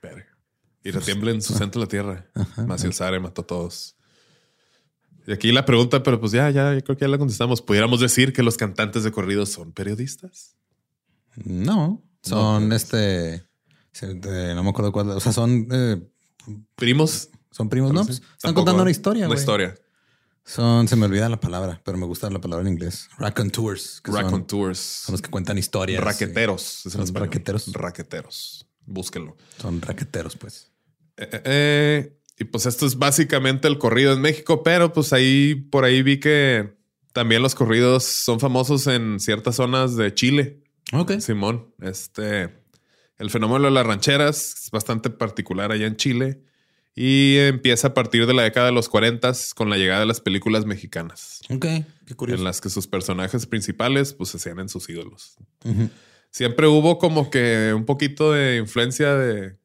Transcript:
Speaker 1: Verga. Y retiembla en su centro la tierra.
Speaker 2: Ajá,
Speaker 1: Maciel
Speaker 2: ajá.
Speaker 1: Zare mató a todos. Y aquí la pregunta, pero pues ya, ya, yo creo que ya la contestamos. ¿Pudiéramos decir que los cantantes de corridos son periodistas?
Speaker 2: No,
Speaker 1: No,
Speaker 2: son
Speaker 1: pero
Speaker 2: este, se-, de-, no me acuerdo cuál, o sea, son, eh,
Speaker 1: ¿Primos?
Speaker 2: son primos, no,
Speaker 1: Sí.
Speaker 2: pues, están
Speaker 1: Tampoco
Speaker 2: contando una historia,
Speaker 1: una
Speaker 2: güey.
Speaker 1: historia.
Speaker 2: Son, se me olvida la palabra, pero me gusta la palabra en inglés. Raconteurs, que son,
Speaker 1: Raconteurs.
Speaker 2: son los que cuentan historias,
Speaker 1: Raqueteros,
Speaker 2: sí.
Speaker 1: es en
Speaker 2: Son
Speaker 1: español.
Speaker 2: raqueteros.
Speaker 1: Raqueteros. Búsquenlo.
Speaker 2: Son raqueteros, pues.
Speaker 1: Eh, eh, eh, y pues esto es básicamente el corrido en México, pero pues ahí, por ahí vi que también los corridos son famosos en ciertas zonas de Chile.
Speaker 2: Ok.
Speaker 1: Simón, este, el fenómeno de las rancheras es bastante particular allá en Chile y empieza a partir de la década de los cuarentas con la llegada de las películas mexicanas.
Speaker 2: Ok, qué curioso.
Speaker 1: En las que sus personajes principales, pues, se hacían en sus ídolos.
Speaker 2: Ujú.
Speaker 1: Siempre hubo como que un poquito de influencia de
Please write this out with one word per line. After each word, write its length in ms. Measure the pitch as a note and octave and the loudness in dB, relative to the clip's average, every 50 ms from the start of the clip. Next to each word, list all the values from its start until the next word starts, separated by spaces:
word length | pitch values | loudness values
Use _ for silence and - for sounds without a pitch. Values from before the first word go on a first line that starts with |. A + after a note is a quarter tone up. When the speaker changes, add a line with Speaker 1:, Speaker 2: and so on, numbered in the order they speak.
Speaker 1:
Verga. 260 | - F2 E2 - - _ _ _ _ _ _ _ _ _ _ _ _ | -18 -18 -20 -20 -20 _ _ _ _ _ _ _ _ _ _ _ _
Y 80 | G2+ | -6
retiembla 400 | F2+ F#2+ E2 G#2 G2 G2+ G#2 A#2 | -6 -4 -4 -2 -4 -2 -2 -2
en 100 | A2+ A2 | -2 -2
su 120 | G2+ - G2+ | -4 -2 -2
centro 260 | G#2 G#2 G2 - A#2+ | -2 -2 -2 -4 -6
la 60 | A2 | -6
tierra. 400 | F#2+ - G2+ G2+ G2+ F#2 F2+ F#2 _ _ | -4 -4 -6 -4 -6 -8 -10 -14 _ _
Speaker 2:
Ajá, 300 | - F#2+ - - - A2 | -6 -6 -6 -6 -6 -6
Speaker 1:
Maciel 260 | A#2+ F2+ F2 - F2+ | -4 -4 -4 -4 -4
Speaker 2:
ajá. 140 | E2+ - F2+ | -4 -4 -4
Speaker 1:
Zare 140 | F#2 F#2+ F#2 | -2 -2 -4
mató 220 | F#2 F2 - - | -4 -6 -8 -10
a 60 | F2 | -8
todos. 480 | - F2+ F2 F2 F2 - - - - _ _ _ _ _ _ _ _ _ _ _ _ _ _ _ _ _ _ _ _ _ _ _ _ _ _ _ | -6 -6 -6 -6 -8 -10 -12 -16 -18 _ _ _ _ _ _ _ _ _ _ _ _ _ _ _ _ _ _ _ _ _ _ _ _ _ _ _
Y 60 | - | -8
aquí 200 | G#2 G2 - A2+ A#2 | -6 0 2 4 4
la 120 | C3 C3+ | 4 4
pregunta, 380 | - B2 A#2 B2 A#2+ - C#3 B2+ | 4 4 4 4 4 2 2 2
pero 160 | C#3 B2 G#2+ | 2 0 0
pues 140 | A2+ G#2+ G#2 | 0 0 2
ya, 160 | A#2+ C#3+ D3 | 2 2 2
ya, 240 | C#3 C#3 C#3 C#3+ C#3+ | 2 2 2 2 0
yo 100 | C3+ C3+ | -2 -2
creo 140 | - C3+ | -4 -4
que 80 | C3+ C#3+ | -2 0
ya 20 | |
la 100 | C#3 C#3 | 0 0
contestamos. 440 | C#3 C#3+ C3 G#2+ - A#2 A#2 B2 A#2 | 0 0 -2 0 -2 0 0 0 -2
¿Pudiéramos 380 | - - G#2 G#2 A2 A#2 B2 A#2 | 0 2 2 4 4 4 4 2
decir 320 | B2+ A#2+ - B2+ B2+ C3+ C3 | 2 2 4 4 4 4 4
que 100 | - B2 | 2 2
los 140 | A#2 A2 | 2 2
cantantes 460 | - A#2 G2+ F2+ - G#2+ G#2+ - A#2 G#2+ | 0 -4 -4 -2 -4 -4 -2 -2 -2 -4
de 80 | A2 | -2
corridos 380 | G#2+ G#2+ F#2 F#2 G2+ G#2 G2+ G2 | -4 -4 -4 -2 -2 -2 -2 -4
son 220 | - - E2+ E2 | -6 -10 -12 -16
periodistas? 840 | E2+ - F#2+ G2+ G#2 G#2 B2+ C#3 - - - F#3 _ - - _ _ _ _ _ _ _ _ _ _ _ _ _ _ _ _ _ _ A#2 G#2+ | -12 -10 -8 -8 -6 -6 -8 -10 -12 -16 -18 -20 _ -20 -20 _ _ _ _ _ _ _ _ _ _ _ _ _ _ _ _ _ _ -16 -10
Speaker 2:
No, 180 | - F2+ F2+ G2 | -8 -6 -4 -2
Speaker 1:
No, 400 | C3 G#3+ G#3 D3 D#3+ G#3 - _ _ _ _ | 0 0 0 0 0 -2 -6 _ _ _ _
Speaker 2:
son 420 | _ - - A2 A2 G#2+ G#2+ G#2+ G#2+ | _ -4 -2 0 2 2 2 2 2
Speaker 1:
pero 100 | G#2+ A2 | 2 0
Speaker 2:
este, 680 | A2 - - - A2+ G#2+ G2+ F#2+ F2 E2+ E2 E2 E2+ F2 _ _ _ _ _ _ _ _ _ | -2 -2 -2 -2 0 0 0 0 -2 -2 -4 -6 -10 -14 _ _ _ _ _ _ _ _ _
se-, 220 | _ - - G2 F#2+ | _ -14 -12 -12 -12
de-, 380 | F2+ F#2 G2 F#2+ F#2 F2+ F2 F2 | -10 -10 -8 -8 -6 -4 -4 -4
no 100 | F2 F2+ | -2 -2
me 60 | G2 | -2
acuerdo 220 | G2 - G#2+ G#2 | 0 0 -2 -2
cuál, 180 | G2 G#2 G#2 G#2 | 0 -2 -2 -2
o 80 | G2 G2 | -4 -2
sea, 120 | - A#2+ | -2 -2
son, 360 | G#2+ A#2+ A#2 A#2 B2 A#2+ A2 A#2+ | 0 2 2 2 2 2 0 0
eh, 300 | B2 C3 B2 A#2 G#2+ F2 F2 _ _ _ _ _ _ _ - - G#2+ G#2 G#2+ _ _ | -2 0 0 0 0 -2 -6 _ _ _ _ _ _ _ -18 -18 -18 -18 -18 _ _
Speaker 1:
¿Primos? 540 | - A#2+ A#2+ B2 D3 D#3 D#3 - - - _ _ - _ _ | -2 0 2 4 4 2 2 0 -6 -10 _ _ -20 _ _
Speaker 2:
son 180 | _ - A2+ G#2 | _ -6 -4 -2
primos, 220 | A#2 B2+ C3+ C3+ C#3+ | 0 0 0 2 2
no, 80 | F3 | 0
Speaker 1:
Sí. 60 | G#3+ | 0
Speaker 2:
pues, 100 | A3 B2+ | -2 -4
están 120 | B2+ - _ _ _ | -10 -12 _ _ _
Speaker 1:
Tampoco 200 | - D#3+ E3 F#3 F3 | -4 0 2 2 4
Speaker 2:
contando 160 | F3 F3+ F3+ F#3 | 4 4 4 4
una 80 | F#3 | 4
historia, 300 | E3 - - G3 G#3+ A#3 | 2 2 0 0 0 0
Speaker 1:
una 60 | G3+ | 0
Speaker 2:
güey. 120 | D#3+ - - | 0 0 0
Speaker 1:
historia. 360 | C#3 C3+ G#2+ G2+ F#2+ F2+ G2 _ _ _ _ _ _ _ _ _ _ _ _ _ _ | 0 0 2 2 0 -2 -4 _ _ _ _ _ _ _ _ _ _ _ _ _ _
Speaker 2:
Son, 440 | - - - A#2 A#2 A#2 A#2 A#2 A2+ | -14 -4 0 2 4 6 6 6 4
se 80 | B2 | 4
me 80 | A#2 G#2+ | 4 4
olvida 240 | G2+ F#2+ G2+ A2 A#2 | 2 2 2 0 0
la 100 | A#2 A2 | -2 -4
palabra, 420 | - - F2+ F2+ F#2+ F#2 E2 E2+ _ | -4 -6 -4 -4 -4 -6 -6 -8 _
pero 120 | - F#2 | -8 -6
me 80 | F#2 F#2 | -6 -6
gusta 240 | F2 F2 - - G#2 | -6 -6 -8 -6 -6
la 120 | G2 F#2 | -6 -6
palabra 260 | E2+ F2+ E2+ E2 F#2 | -6 -6 -6 -2 -2
en 60 | G2 F2+ | -2 -2
inglés. 340 | E2 E2+ F2 F2+ - - _ - | -2 -4 -6 -8 -10 -14 _ -12
Raconteurs, 840 | - A2 G#2 G2+ - A#2 G#2 - - A2 A2 G2 F#2+ - - - - | -6 -6 -4 -2 -2 -4 -2 -2 -4 -4 -4 -6 -8 -10 -14 -16 -14
que 100 | _ - | _ -4
son, 100 | G#2 G#2 | -2 0
Speaker 1:
Raconteurs. 560 | G2 F#2 F2+ F#2 F2 - G#2 G2+ G2+ F#2+ F#2 | 0 0 0 -2 -2 -4 -4 -2 -2 -2 -4
Speaker 2:
son 360 | F#2 - - - - - - F#2+ | -6 -8 -10 -10 -10 -6 -6 -6
los 80 | F2+ | -6
que 80 | - - | -6 -6
cuentan 260 | - G2 F2+ - G#2 | -8 -6 -4 -4 -4
historias, 460 | G2 F2+ - - G2+ F#2+ F#2+ F#2 F#2 G2+ | -4 -4 -4 -4 -4 -2 -2 -2 -2 -2
Speaker 1:
Raqueteros, 580 | G#2 G2+ - G#2+ F#2 E2+ A2+ A2+ A2 F#2+ - | -2 -2 -2 -4 -4 -2 -2 0 0 -2 -4
Speaker 2:
sí. 180 | - - - - | -6 -12 -12 -12
Speaker 1:
es 40 | - | -12
en 40 | F#2 | -10
Speaker 2:
Son 120 | F2 G2+ G2 | -6 -6 -4
Speaker 1:
español. 240 | F2+ F#2 G#2 G#2 - | -4 -4 -4 -4 -4
Speaker 2:
raqueteros. 420 | - - F2 - G2 A2 - - | -4 -6 -4 -4 -4 -4 -6 -6
Speaker 1:
Raqueteros. 960 | F2+ - - F2+ F2 - E2 _ - D#2+ - - - - - - - - - _ _ _ _ | -10 -8 -8 -8 -10 -12 -16 _ -12 -14 -14 -14 -16 -16 -14 -16 -18 -20 -20 _ _ _ _
Búsquenlo. 520 | - F#2+ F#2 F2+ - - F2+ E2 D2+ D#2 _ _ _ - - | -12 -10 -10 -10 -10 -10 -12 -14 -14 -18 _ _ _ -20 -12
Speaker 2:
Son 200 | - G2+ F2 E2+ | -8 -6 -6 -6
raqueteros, 540 | E2 - - - - - - F2+ D#2+ D#2+ - | -6 -8 -8 -8 -8 -8 -6 -8 -8 -8 -12
pues. 340 | - - - - - - _ _ _ _ _ _ _ _ _ _ | -14 -18 -18 -18 -20 -20 _ _ _ _ _ _ _ _ _ _
Speaker 1:
Eh, 140 | - G#2+ - | -16 -14 -12
eh, 100 | - A2 - | -12 -8 -2
eh, 720 | C3+ C3+ C#3+ D3 D3 D3 D3 D3+ D3 D3+ D3 C#3+ C#3+ _ _ _ _ _ | 0 2 4 4 4 4 4 4 4 2 2 0 -4 _ _ _ _ _
y 60 | _ A2 | _ -10
pues 200 | - - A2+ G#2+ | -8 -6 -2 -2
esto 200 | B2 A#2+ - D3+ | -2 -2 0 0
es 120 | C#3 B2 | -2 0
básicamente 720 | B2 C#3 C#3 C#3 - D#3 C3+ - C#3 C3 C3 C3+ C3+ - D#3 | 2 2 2 4 2 2 2 2 2 2 2 0 2 2 0
el 80 | C#3+ | 0
corrido 340 | C#3+ - A2+ A2+ B2 C3+ C#3 | 2 2 2 4 6 6 6
en 80 | C3+ C3 | 4 4
México, 420 | C3+ D#3 D3+ D#3 - - E3+ - - | 2 2 0 0 0 0 0 2 4
pero 280 | D#3+ E3+ F3+ E3+ E3 | 2 4 4 4 4
pues 220 | E3 D#3+ D3 - C#3 | 2 0 2 4 4
ahí, 420 | B2+ C3 C3 C3+ C#3 C#3+ C#3+ D3+ | 4 4 6 6 6 4 4 2
por 300 | C#3 C#3 C#3+ - C#3 C3 | -2 -4 -2 0 4 4
ahí 160 | B2 B2+ C3 | 6 4 4
vi 180 | C3 C3+ C#3 C3+ | 4 4 2 2
que 560 | C#3 D3+ D3+ D3 C#3+ C3+ B2 A2 G#2 G2+ - _ _ _ _ _ _ _ _ | 2 2 4 4 4 4 2 0 -2 -4 -10 _ _ _ _ _ _ _ _
también 280 | B2 A#2+ A2+ A2+ A2+ | -2 2 4 4 4
los 140 | B2+ C3+ - | 4 2 2
corridos 480 | - B2+ A2+ A2+ A#2 A#2+ B2 B2+ C3 B2 | 2 2 2 4 4 6 4 4 2 2
son 360 | - - - - - A#2 A2+ | -2 -4 -2 0 0 0 0
famosos 440 | C3+ C#3 B2 B2+ B2+ B2 D3 C3+ C3 | 0 0 2 0 0 2 0 0 2
en 320 | C#3+ B2+ A#2+ A#2 A2 G#2+ G2 | 0 0 0 0 -2 -4 -4
ciertas 340 | - - G#2+ G#2 - B2+ A#2 | -2 -2 -2 -2 -2 -4 0
zonas 400 | - B2+ B2 B2+ C3 C3 C3 B2 | 0 0 0 2 0 0 0 0
de 180 | A#2 A2 G2+ G2+ | 0 0 0 0
Chile. 460 | - - B2 C#3+ C#3+ C#3+ C#3+ C#3+ - _ _ _ _ _ - | 0 2 2 4 2 2 0 -4 -16 _ _ _ _ _ -4
Speaker 2:
Ok. 280 | - C#3+ F3 F3+ G3 G#3 | -2 -2 0 0 -2 -4
Speaker 1:
Simón, 540 | G#3+ - A2 G#2 G2 G#2 A#2 A#2+ A2+ - _ _ | -2 -2 -2 0 0 -2 -2 -4 -8 -14 _ _
este, 680 | - F#2+ F#2 - - - _ - G#2+ G#2+ G#2 G2+ F2+ F2 - _ _ _ _ _ _ _ _ _ _ _ _ | -10 -10 -10 -10 -14 -14 _ -8 -6 -4 -2 -2 -4 -6 -8 _ _ _ _ _ _ _ _ _ _ _ _
el 120 | _ - G#2 | _ -8 -4
fenómeno 340 | - A#2 A2 G#2+ B2 C3+ C#3+ | -2 -2 0 2 2 4 4
de 60 | C#3 | 4
las 140 | C3+ C3 B2 | 4 4 4
rancheras 800 | A2+ G#2 G2 G#2+ D3 C#3 C#3+ D3 D3 D3 D3 - - - - - | 2 0 0 2 2 2 4 2 2 0 -2 -6 -8 -10 -12 -14
es 60 | - | -6
bastante 380 | - A2 - - A#2 A2+ A2+ A#2+ | -6 -6 -4 -2 -4 -4 -4 -6
particular 600 | A2+ - A#2 A2 - - G#2 - G2 F#2 G2+ G#2 | -4 -4 -6 -6 -4 -8 -8 -6 -4 -4 -2 -2
allá 140 | A2 G#2+ G#2+ | -2 -2 -2
en 80 | A2 G#2+ | -2 -2
Chile 480 | G#2+ - C#3+ B2 A#2+ C3 C3+ C#3 - _ _ _ _ _ _ _ _ _ _ _ | -2 -2 0 0 0 -2 -2 -4 -8 _ _ _ _ _ _ _ _ _ _ _
y 420 | - B2 C3 C3+ C#3 C#3 C#3 C#3 | -2 2 4 4 6 6 6 6
empieza 520 | C#3 C#3+ C#3 C3+ B2 - C3 A#2+ A2+ - C3+ | 6 6 4 2 2 2 2 2 4 2 2
a 40 | B2+ | 2
partir 320 | C3 B2 A2 - A#2 A#2 | 2 0 2 2 2 4
de 60 | A#2 B2+ | 4 4
la 100 | B2+ A#2 | 4 4
década 240 | A2 A2 B2 B2 | 2 2 4 2
de 40 | B2 B2 | 4 4
los 160 | A#2+ A2+ - | 2 0 2
cuarentas 640 | - G#2 G#2+ A#2 A#2 A#2+ - B2 B2+ - - - - | 2 4 4 4 2 2 0 0 0 -2 -6 -10 -6
con 160 | - A2+ G#2 | -4 -2 0
la 80 | G#2 | 2
llegada 240 | F#2+ F#2+ F#2 F#2 G2 | 2 2 2 2 2
de 40 | G#2+ | 2
las 120 | A2 A2 - | 0 0 -2
películas 460 | - G2+ F#2+ G2 - A2+ A2 A2 G#2+ | -2 -2 -2 0 0 0 0 0 0
mexicanas. 760 | G#2+ G2 F2+ - - - F2 E2 E2+ - - - - - - - - | -2 -6 -8 -10 -10 -10 -10 -10 -10 -14 -18 -20 -20 -20 -20 -10 -8
Speaker 2:
Ok, 160 | B2 C3+ C3 D#3+ D#3+ E3 D3+ - - _ _ | -6 -4 -2 -2 -2 -2 -4 -8 -14 _ _
qué 100 | - B2 | -20 -12
curioso. 240 | - B2 A#2 A#2+ F#2 | -8 -6 -4 -2 -2
Speaker 1:
En 40 | F#2 | -2
las 160 | F#2 F2+ - | -4 -4 -6
que 80 | - G2 | -8 -6
sus 160 | F2+ G2+ F#2 | -6 -6 -6
personajes 580 | - - F#2+ F2+ - F#2 F2+ F#2 - - B2 A#2+ | -4 -6 -6 -4 -4 -4 -4 -4 -4 -4 -6 -4
principales, 680 | - - A2 - - - - A2+ B2 C3+ C#3 C#3 C#3 C#3+ | -4 -6 -6 -4 -6 -4 -2 -2 0 2 0 0 -2 -4
pues, 160 | - - - | -10 -10 -10
se 80 | - | -8
hacían 220 | E2+ - F2 E2+ F2+ | -10 -10 -10 -10 -10
en 100 | F#2+ - | -12 -10
sus 180 | - - - - | -10 -12 -12 -12
ídolos. 460 | E2+ E2 - - - _ - - _ _ - _ _ _ _ | -12 -12 -12 -14 -18 _ -20 -20 _ _ -20 _ _ _ _
Speaker 2:
Ujú. 260 | A#2 G#2+ G2+ A2+ A3 - - _ _ _ _ _ _ | -4 -2 0 -2 -2 -4 -12 _ _ _ _ _ _
Speaker 1:
Siempre 380 | - - B2 A#2+ A#2 - D3+ | -8 -2 -2 0 2 4 6
hubo 300 | D#3 D3+ D3+ D3+ E3+ F3 E3+ | 6 6 8 6 6 4 4
como 300 | F#3 E3+ D#3+ D#3 C#3 - | 2 2 2 2 0 2
que 420 | - C3 A#2+ A#2+ A2+ A2 A2 A2 G#2+ | 2 2 4 4 4 4 2 2 2
un 100 | A2 A2 | 0 0
poquito 460 | A2+ C#3+ C#3 D3 C#3 C#3+ - D#3 D3+ D3+ | 0 0 0 0 -4 0 2 2 2 4
de 240 | D3 C#3 C3 B2 | 4 2 2 2
influencia 580 | A#2 A2 G#2 - A#2+ A#2+ B2 B2+ - D3+ C#3+ C#3+ | 0 -2 -2 0 0 0 0 0 0 2 2 2
de 400 | C3+ C3 B2 A2 G#2 F#2+ F#2+ G2 _ | 2 2 0 -2 -4 -6 -10 -14 _